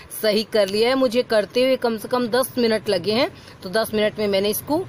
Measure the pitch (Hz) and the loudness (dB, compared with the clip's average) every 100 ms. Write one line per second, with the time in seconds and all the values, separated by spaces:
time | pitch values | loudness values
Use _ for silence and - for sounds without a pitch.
0 | - - 220 214 214 214 190 208 233 269 | -18 -4 0 0 0 0 2 2 2 2
1 | 262 240 240 220 196 247 254 254 240 220 | 2 2 2 0 0 2 2 2 0 -4
2 | 220 247 240 247 240 - 226 220 - 190 | -2 -2 0 0 -2 0 0 0 0 -2
3 | 175 220 302 - - - 185 214 220 214 | 0 0 0 -4 -20 -16 -4 -2 -2 0
4 | 214 208 208 190 202 208 - 311 | 0 0 -2 0 0 -2 -2 -4